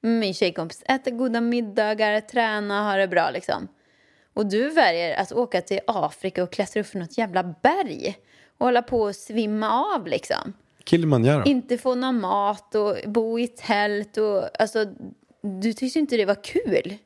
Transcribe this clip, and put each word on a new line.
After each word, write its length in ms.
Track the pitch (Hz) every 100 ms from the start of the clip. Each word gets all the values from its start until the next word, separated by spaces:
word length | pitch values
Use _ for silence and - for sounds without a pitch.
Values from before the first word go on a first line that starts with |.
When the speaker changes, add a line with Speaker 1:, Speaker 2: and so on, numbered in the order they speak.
Speaker 1:
Med 180 | 220 226
min 140 | 208
tjejkompis, 500 | 180 180 175 165 - -
äta 260 | 269 262
goda 300 | 233 262 233
middagar, 800 | 233 240 220 202 214 214 214 214
träna, 640 | 214 254 226 214 208 202 208
ha 60 | 196
det 100 | 196
bra 220 | 175 165
liksom. 380 | - - - - _ _ _ _ _ _
Och 120 | - 208
du 240 | 202 269
väljer 460 | 320 240 170 170 147
att 100 | 185
åka 300 | - 240 185
till 180 | 185 196 -
Afrika 560 | 196 151 - 190 185
och 80 | 180
klättra 300 | - 196 -
upp 60 | 208
för 120 | 196
något 180 | 170 -
jävla 260 | 226 180
berg 760 | 180 165 - 359 311 165 - 196 _ _ _ _
och 80 | 247
hålla 160 | 240
på 260 | 240 247 208
att 80 | 196
svimma 800 | - 220 214 214 214 226 349 359
av 120 | 170
liksom. 460 | 151 - - - - _ _ -
Speaker 2:
Kilimanjaro. 580 | 170 165 135 117 147 131
Speaker 1:
Inte 320 | 269 247 240
få 180 | 262 247
någon 240 | 262 247
mat 560 | 190 196 202 202 - 214
och 220 | 208 208 -
bo 340 | 214 226 226
i 80 | 240
tält 720 | - - 208 208 208 208 -
och, 440 | 214 202 - -
alltså, 240 | 220 226 214 185 - - _ _ 208 190
du 120 | 208
tyckte 260 | 220 254 320
inte 180 | 294 240
det 80 | 196
var 180 | 196
kul. 520 | - 339 453 170 - 202